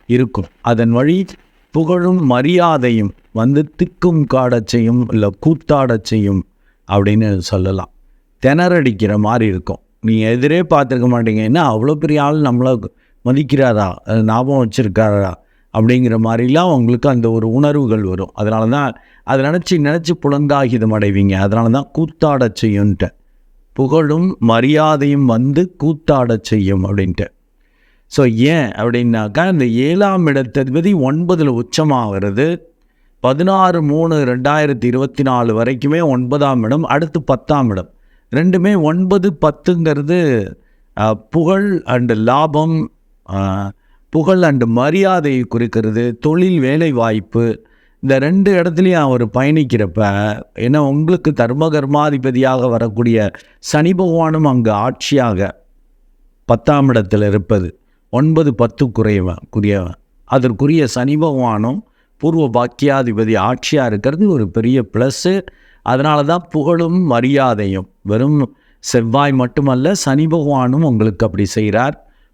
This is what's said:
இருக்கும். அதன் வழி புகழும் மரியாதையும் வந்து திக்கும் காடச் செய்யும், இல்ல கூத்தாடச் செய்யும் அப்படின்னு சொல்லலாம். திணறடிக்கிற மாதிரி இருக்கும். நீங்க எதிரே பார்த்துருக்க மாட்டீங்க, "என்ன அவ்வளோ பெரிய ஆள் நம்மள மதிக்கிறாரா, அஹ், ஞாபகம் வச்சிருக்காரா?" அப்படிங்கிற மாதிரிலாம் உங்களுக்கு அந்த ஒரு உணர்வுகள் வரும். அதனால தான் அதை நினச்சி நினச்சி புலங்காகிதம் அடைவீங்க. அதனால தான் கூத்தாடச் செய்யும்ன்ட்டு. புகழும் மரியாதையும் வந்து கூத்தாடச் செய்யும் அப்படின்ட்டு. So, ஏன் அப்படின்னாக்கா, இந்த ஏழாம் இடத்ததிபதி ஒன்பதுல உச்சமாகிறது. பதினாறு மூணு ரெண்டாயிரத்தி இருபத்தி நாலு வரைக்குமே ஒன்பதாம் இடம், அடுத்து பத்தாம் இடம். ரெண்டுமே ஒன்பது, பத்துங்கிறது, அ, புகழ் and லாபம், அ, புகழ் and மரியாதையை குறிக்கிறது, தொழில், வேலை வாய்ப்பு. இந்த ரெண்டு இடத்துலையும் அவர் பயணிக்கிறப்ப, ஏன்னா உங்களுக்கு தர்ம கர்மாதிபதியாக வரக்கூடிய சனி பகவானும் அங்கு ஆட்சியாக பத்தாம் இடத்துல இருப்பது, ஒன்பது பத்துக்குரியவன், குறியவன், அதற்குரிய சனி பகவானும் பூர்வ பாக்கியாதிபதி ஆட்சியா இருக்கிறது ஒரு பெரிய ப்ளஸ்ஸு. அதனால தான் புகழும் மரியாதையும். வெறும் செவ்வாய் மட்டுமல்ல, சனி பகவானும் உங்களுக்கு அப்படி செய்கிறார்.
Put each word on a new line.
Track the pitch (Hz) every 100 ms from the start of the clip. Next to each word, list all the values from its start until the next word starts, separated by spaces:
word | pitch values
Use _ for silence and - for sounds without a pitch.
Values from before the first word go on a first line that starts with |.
| -
இருக்கும். | 123 123 - 87 _
அதன் | 117 117 117
வழி | 117 143 180 185 - _ _ _
புகழும் | 151 160 180 175 185 143
மரியாதையும் | 123 143 175 170 151 123 113 101 - _
வந்து | 113 120 143 147 -
திக்கும் | 175 - 180 160 139
காடச் | 131 127 120 104
செய்யும், | 120 113 123 117
இல்ல | 110 101 92 156
கூத்தாடச் | 160 - 147 131 113
செய்யும் | - 110 101 95 - _ _ _ -
அப்படின்னு | 101 104 107 110 95
சொல்லலாம். | 85 98 95 95 82 _ _ _ _ _ 127
திணறடிக்கிற | 151 180 175 131 98 101 104
மாதிரி | 107 120 110
இருக்கும். | 92 - 90 _ _
நீங்க | 110 110 110
எதிரே | 123 139 170
பார்த்துருக்க | 165 156 131 131 123
மாட்டீங்க, | 120 113 110
"என்ன | 110 147 151
அவ்வளோ | 107 135
பெரிய | 151 151 151
ஆள் | 143 156
நம்மள | 143 123 127 123 92 - _ _ 123
மதிக்கிறாரா, | 139 139 143 131 107 98 - -
அஹ், | 110
ஞாபகம் | 110 113 131 139 117
வச்சிருக்காரா?" | - 110 92 110 101 95 87 _ _ _
அப்படிங்கிற | 110 113 127 123 110
மாதிரிலாம் | 113 113 123 151 180
உங்களுக்கு | 143 117 120 147
அந்த | 123 113
ஒரு | 113 113
உணர்வுகள் | 120 147 147 127 110
வரும். | 95 92 -
அதனால | - 107 110 110
தான் | 139 135 - _ _
அதை | - 135 139
நினச்சி | 175 -
நினச்சி | 175 143 165 160 170
புலங்காகிதம் | 147 143 147 143 131 120 110 107
அடைவீங்க. | 101 98 98
அதனால | 95 98 110 117
தான் | 131 139
கூத்தாடச் | - 160 - 156 139 120 - 113
செய்யும்ன்ட்டு. | 101 101 92 90 - _ _ _ _ _
புகழும் | - 135 156 151 156 185 -
மரியாதையும் | 117 113 131 151 156 151 143 143 131
வந்து | 113 131 139 180 -
கூத்தாடச் | 147 151 - 139 120 110
செய்யும் | - 110 95 98 92
அப்படின்ட்டு. | 101 95 85 98 - _ _ _ _ _ _ _
So, | - 131
ஏன் | 110 135 165 120
அப்படின்னாக்கா, | - 117 120 120 113 107 101 185
இந்த | 175 123
ஏழாம் | 117 139 180 202 185 165
இடத்ததிபதி | 139 123 143 131 143 175
ஒன்பதுல | 190 131 151 175 180 147 120
உச்சமாகிறது. | 120 - 156 131 110 98 101 98 156 170 - _ _ _ _ _
பதினாறு | 123 139 185 190 185 170
மூணு | 151 147 165 156 127
ரெண்டாயிரத்தி | 123 135 151 147 127 123
இருபத்தி | 123 135 131
நாலு | 135 123 117 110
வரைக்குமே | 117 127 139 160
ஒன்பதாம் | 160 127 123 143 143 127
இடம், | 110 147
அடுத்து | 143 139 160 165
பத்தாம் | 143 131 - 147 123
இடம். | 95 82 _ _ _ _ 127
ரெண்டுமே | 175 185 185 202
ஒன்பது, | 151 170 185 202 196 151
பத்துங்கிறது, | 156 - - 175 160 143 147 180 160 117 95 92 _ _ _ -
அ, | 107
புகழ் | 107 - 165 165 196 202 180 -
and | 123 123
லாபம், | 110 113 135 156 147 160 160 - - _ _ -
அ, | 98 98 95 98 - _ _ _
புகழ் | 156 160 185
and | 170 139
மரியாதையை | 117 117 139 185 190 185 147 131
குறிக்கிறது, | 120 117 117 113 110 110 120 117
தொழில், | 151 165 185 175
வேலை | 131 147 165
வாய்ப்பு. | 123 113 110 - 117 117 - _ _ _ _
இந்த | 135 135
ரெண்டு | 143 190 196 185
இடத்துலையும் | 175 160 185
அவர் | 170 143 123 117
பயணிக்கிறப்ப, | 123 139 156 131 113 101 95 104 101 107 104 - -
ஏன்னா | 120 151
உங்களுக்கு | 139 143 160 180 165
தர்ம | 143 117 135 160
கர்மாதிபதியாக | 151 135 147 147 139 131 123 131 131 123
வரக்கூடிய | 117 117 104 117 113 101 - - _
சனி | - 151 165
பகவானும் | 185 185 165 160 160 151
அங்கு | 127 113
ஆட்சியாக | 101 120 - - 143 120 95 98 - _ _ _ _ _ _ _ _ -
பத்தாம் | 117 - 143 139
இடத்துல | 117 98 104 104
இருப்பது, | 104 95 104 87 - _ _ _
ஒன்பது | 120 151 160 147 113
பத்துக்குரியவன், | 117 - 135 110 107 101 90 82 - 110
குறியவன், | 104 101 87 - _ _
அதற்குரிய | - 131 127 101 143 160 135
சனி | 127 127 151
பகவானும் | 160 135 120 107 113 165 - _ _ _
பூர்வ | 151 160 139
பாக்கியாதிபதி | 117 123 - 139 135 123 107 110 107
ஆட்சியா | 104 127 - 156 123
இருக்கிறது | 104 127 156 208
ஒரு | 151 101
பெரிய | 113 113 131 117
ப்ளஸ்ஸு. | 110 131 - 180 190 185 - _ _
அதனால | - 131 147 147
தான் | 143 175 165
புகழும் | 156 143 170 165 180
மரியாதையும். | 170 120 127 139 131 104 101 95 95 _
வெறும் | 98 107 135 147 123 - _ _
செவ்வாய் | - 123 113 135 143
மட்டுமல்ல, | 131 123 - 139 127 147
சனி | 202 143 135 160
பகவானும் | 165 147 139 123 139
உங்களுக்கு | 160 113 107 90 110
அப்படி | 98 101
செய்கிறார். | 113 107 104 131 151 _ _ _